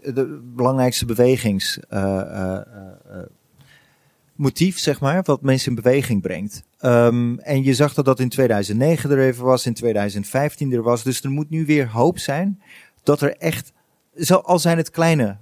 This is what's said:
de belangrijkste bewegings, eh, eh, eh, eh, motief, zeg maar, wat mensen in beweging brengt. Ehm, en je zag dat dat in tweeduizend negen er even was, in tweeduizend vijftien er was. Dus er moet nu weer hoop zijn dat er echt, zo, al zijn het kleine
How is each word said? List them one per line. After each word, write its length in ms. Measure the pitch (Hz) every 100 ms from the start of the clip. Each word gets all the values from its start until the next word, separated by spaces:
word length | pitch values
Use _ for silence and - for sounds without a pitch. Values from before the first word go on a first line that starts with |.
de 360 | 139 127 127 147
belangrijkste 640 | 123 120 127 135 127 - 117
bewegings, 720 | 117 123 127 107 98 - - -
eh, 300 | 101 98 95
eh, 360 | 95 98 92 95
eh, 60 | 104 107 92 95 -
eh, 80 | 95 90 _ _ _ _ _ _ _ _ _ _ -
motief, 440 | 139 - 180 -
zeg 200 | - 135
maar, 220 | 139 175
wat 180 | 180 135
mensen 280 | 135 131 - 113
in 60 |
beweging 400 | 120 139 131 104
brengt. 420 | 85 85 104 - - _
Ehm, 580 | 131 120 120 120 120 123
en 260 | - 139
je 100 | 135
zag 200 | 123 147
dat 120 | - 135
dat 140 | 127
in 100 | 127
tweeduizend 480 | 123 123 104 98 107
negen 340 | 143 160 143
er 80 | 139
even 240 | 131 120 127
was, 200 | 127 127
in 80 |
tweeduizend 540 | 110 117 104 101 101 98
vijftien 460 | 131 147 - 139
er 80 | 120
was. 220 | 113 120
Dus 200 | 123 120
er 60 | 139
moet 200 | 143 151
nu 160 | 160 151
weer 240 | 151 123
hoop 300 | 110 147 180
zijn 420 | - 143 196 190 _ - - _
dat 180 | - 147
er 160 | 143 -
echt, 360 | 85 - - _ _ _ _ 147
zo, 200 | 165 180
al 240 | - 175
zijn 180 | 170 165
het 120 | 156
kleine 480 | - 165 156 107 101